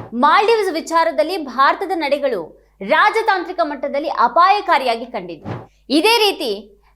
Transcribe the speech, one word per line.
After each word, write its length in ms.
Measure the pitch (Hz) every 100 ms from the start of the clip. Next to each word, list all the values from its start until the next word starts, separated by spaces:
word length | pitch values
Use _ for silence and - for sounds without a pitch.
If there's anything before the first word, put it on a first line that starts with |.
| -
ಮಾಲ್ಡೀವ್ಸ್ 580 | 226 285 349 440 453 381
ವಿಚಾರದಲ್ಲಿ 640 | 320 - 330 330 311 302 370
ಭಾರತದ 560 | 269 240 277 320 359
ನಡೆಗಳು 720 | 359 294 285 269 214 160 - _ - 196
ರಾಜತಾಂತ್ರಿಕ 720 | 311 403 415 440 381 339 349
ಮಟ್ಟದಲ್ಲಿ 460 | 311 285 285 269 311
ಅಪಾಯಕಾರಿಯಾಗಿ 1000 | - 240 240 370 415 403 302 262 226 240
ಕಂಡಿದ್ದು. 760 | 226 175 160 - - - _ -
ಇದೇ 300 | 185 403 466
ರೀತಿ 640 | 415 330 269 202 - _ _